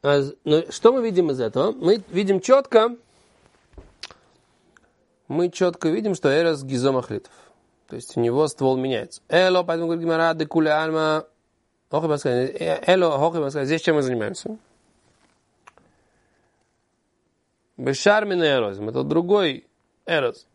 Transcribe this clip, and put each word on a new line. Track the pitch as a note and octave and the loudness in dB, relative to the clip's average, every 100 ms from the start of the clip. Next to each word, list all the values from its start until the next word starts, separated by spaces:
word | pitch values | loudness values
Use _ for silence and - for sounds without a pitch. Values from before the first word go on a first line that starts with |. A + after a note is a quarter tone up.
А | C#3+ C#3+ | 2 0
з-, | C#3 - - | 0 -6 0
ну, | D3+ E3+ | 0 0
что | - A3+ | 2 4
мы | C4 | 4
видим | A3+ F#3 E3+ | 0 0 0
из | C3 | 0
этого? | A2+ A#2 F3+ | -2 0 -2
Мы | - E3+ G#3+ - | 0 0 0 -2
видим | E3+ G3 G3 | -4 0 0
четко, | - C4 C4+ A#3 A3+ A#3+ _ _ _ _ _ _ _ - - _ - - _ _ _ _ _ _ _ _ _ _ _ | 4 2 6 4 4 -2 _ _ _ _ _ _ _ -20 -20 _ -20 -20 _ _ _ _ _ _ _ _ _ _ _
мы | D3 F3+ | -2 -2
четко | - F3+ E3 D#3+ | 0 -2 0 -2
видим, | E3 G#3+ F3+ | 0 -2 0
что | C#3+ | 2
Эрес | C#3+ E3+ D3+ | 2 2 -2
Гизо | C3+ C3 C3 | -4 0 0
Махлитов. | C3 B2 A2 - - - _ _ _ _ | 0 -2 -10 -10 -20 -20 _ _ _ _
То | A#2+ | -16
есть | - - | -10 -2
у | |
него | A#2 B2+ D3+ | 0 2 -2
ствол | C#3+ C3+ C3 | 0 0 0
меняется. | C3 A#2+ - - _ | -2 -4 -6 -16 _
Эло, | E3 F#3 F#3 | 2 4 2
поэтому | F3 E3 E3 | 0 -4 -2
говорит | E3+ E3 | -4 -2
Гемара, | D#3+ E3 | 0 0
«Де | D#3+ D3+ | 0 -2
куля | E3 D#3 D3+ | 0 2 2
альма, | D#3+ D#3+ D#3 D#3 - _ _ _ _ _ _ | 0 0 0 0 -4 _ _ _ _ _ _
хохи | D3 D#3+ | -4 -2
баскани». | D3 C#3 B2 C3 | -2 0 -2 -2
Э, | - E3 D#3+ - | -4 -4 -2 2
эло, | F#3 E3+ C#3+ | 2 2 2
хохи | D#3 E3 | 0 -2
баскани. | C#3 D3 C3+ | -4 -4 -4
Здесь | D#3+ | -2
чем | - D3+ | 0 0
мы | |
занимаемся? | C3 B2 G#2 F3+ - A3 _ _ _ _ _ _ _ _ _ _ - _ _ _ _ _ _ _ _ _ _ _ _ _ _ _ _ _ _ _ _ - | 0 -2 -6 -8 -12 -16 _ _ _ _ _ _ _ _ _ _ -20 _ _ _ _ _ _ _ _ _ _ _ _ _ _ _ _ _ _ _ _ -8
Бешар | C3 C3+ G3+ G#3 G#3 | -6 0 2 2 2
мин | F#3 | 0
эрозим. | D#3+ C3+ G#2+ G2 G#2 | 2 2 0 -4 -6
Это | C3 | -4
другой | C#3 D#3 F3 G#3 F3+ C3 _ _ _ _ - | -2 -2 2 2 2 -4 _ _ _ _ -4
эрос. | E3 B2 - _ | -2 -2 -6 _